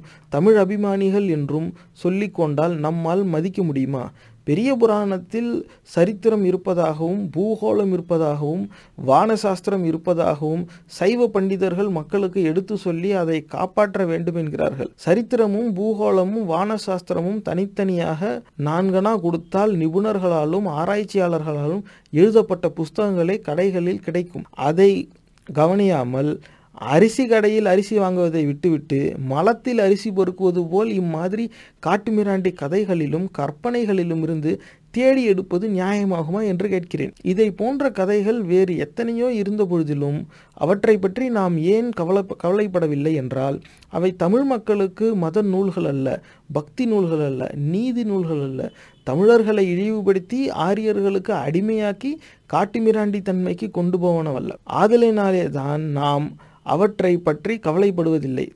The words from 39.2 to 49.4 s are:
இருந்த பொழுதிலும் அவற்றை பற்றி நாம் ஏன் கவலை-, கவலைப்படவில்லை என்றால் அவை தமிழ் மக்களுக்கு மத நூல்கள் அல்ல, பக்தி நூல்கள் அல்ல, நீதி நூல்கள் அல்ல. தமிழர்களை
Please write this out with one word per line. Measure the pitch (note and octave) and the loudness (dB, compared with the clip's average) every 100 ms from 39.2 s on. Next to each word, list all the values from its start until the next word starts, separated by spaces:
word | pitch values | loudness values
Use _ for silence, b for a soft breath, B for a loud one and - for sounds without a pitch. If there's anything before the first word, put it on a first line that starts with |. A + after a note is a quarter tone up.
| B3 | -2
இருந்த | A3 G3 G#3 | 0 -2 -2
பொழுதிலும் | F#3+ F3 D3+ D3 C#3+ D3+ - b b | 0 0 0 -2 -2 -4 -8 b b
அவற்றை | - D3+ G3+ A3+ G#3+ | -4 0 2 4 4
பற்றி | F#3 G#3+ C4 | 2 -2 -2
நாம் | A3 F#3 E3 | 0 0 0
ஏன் | E3 A3 A#3+ | 2 2 0
கவலை-, | G#3 E3+ G3 G3 - | -4 0 0 -2 -4
கவலைப்படவில்லை | F3 G3+ G#3 F3+ D#3+ C#3+ D3+ | -2 0 -2 -2 -2 0 0
என்றால் | D#3 B2+ C3 C3+ C#3+ B B B | -2 -2 -4 -4 -4 B B B
அவை | E3 F#3 F3+ | -2 -2 0
தமிழ் | E3+ A#3+ | 0 2
மக்களுக்கு | C#4 B3 - G#3 F#3+ - A3+ | 2 -2 -2 0 0 0 0
மத | G3+ E3 G#3+ | 0 0 0
நூல்கள் | G3+ F#3 G3 F3+ | 0 0 0 -2
அல்ல, | D#3 C#3 C3 - b b - | -2 -2 -2 -4 b b -6
பக்தி | D3 D3+ - A#3+ | -6 -6 -4 0
நூல்கள் | G#3 F3 D#3 | 2 2 0
அல்ல, | D3 C3 - | -2 -2 -6
நீதி | D3 C#3+ F#3 B3+ A#3+ | -4 -2 -2 -2 -2
நூல்கள் | G#3+ G3 E3 D3+ | -2 -2 -2 -4
அல்ல. | C3+ C3 - B B B | -4 -6 -8 B B B
தமிழர்களை | - C#3+ G#3 A#3 | -4 2 6 6